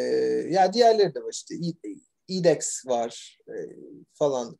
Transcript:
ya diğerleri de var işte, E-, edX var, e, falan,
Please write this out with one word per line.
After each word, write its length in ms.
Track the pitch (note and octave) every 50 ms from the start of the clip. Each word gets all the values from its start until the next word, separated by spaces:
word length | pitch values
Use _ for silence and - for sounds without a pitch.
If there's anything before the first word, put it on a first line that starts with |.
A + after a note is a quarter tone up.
| B2+ B2 B2+ B2+ B2+ B2+ B2+ - - -
ya 240 | D#3+ F#3+ F#3 F#3 G3
diğerleri 420 | A#3+ A#3+ A3+ A3 G#3+ G3+ E3 -
de 80 | B2 -
var 80 | A2+
işte, 240 | - - - - -
E-, 800 | - E3+ E3+ E3 - - - - - - _ _ _ _ - F#3 F#3
edX 480 | E3+ E3+ D3 D3 - - - - -
var, 520 | B2+ B2 A#2 A#2 A#2+ - - - - - _ _ -
e, 60 | A2+ G2 D#2+ A#1 - - C#2 - - - - _ _
falan, 440 | - D3+ C#3+ C3+ B2+ A#2+ A#2 - -